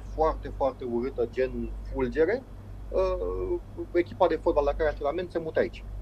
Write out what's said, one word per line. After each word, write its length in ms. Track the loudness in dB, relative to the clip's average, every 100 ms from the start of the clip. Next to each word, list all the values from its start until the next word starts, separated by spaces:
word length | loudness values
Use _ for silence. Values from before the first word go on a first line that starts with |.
| -6 2
foarte, 360 | 2 2 -4 0
foarte 300 | 0 0 -2
urâtă, 340 | 0 0 0 -2
gen 400 | 2 0 0 -4 -6
fulgere, 640 | -6 -2 0 4 4 2 -4 -14 -14 -12 -4
uh, 680 | 0 2 0 -2 -2 -2 -2 -4 -10 -2
echipa 360 | 0 0 4 4
de 120 | 4
fotbal 220 | 2 4
la 80 | 4
care 180 | 2 0
antrenament 420 | 0 0 -2 -2
se 80 | -4
mută 200 | -2 2
aici. 240 | 0 0 -10 -10